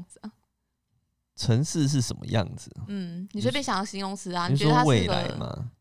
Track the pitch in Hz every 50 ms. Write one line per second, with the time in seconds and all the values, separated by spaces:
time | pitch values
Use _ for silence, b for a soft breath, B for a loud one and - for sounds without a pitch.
0 | 175 - - - - 214 - _ _ _ _ _ _ _ _ _ _ _ _ _
1 | _ _ _ _ _ _ _ - - - 117 117 147 160 - 170 147 135 151 139
2 | 117 - - 50 50 - - 110 98 - - - - - - - - - 202 196
3 | 185 175 170 175 185 202 - 208 208 247 254 285 277 262 214 185 196 214 - 196
4 | 196 190 196 196 - 190 175 175 170 110 135 139 139 151 156 151 151 151 131 110
5 | 90 - - 60 - 60 60 - - - - - - 120 - _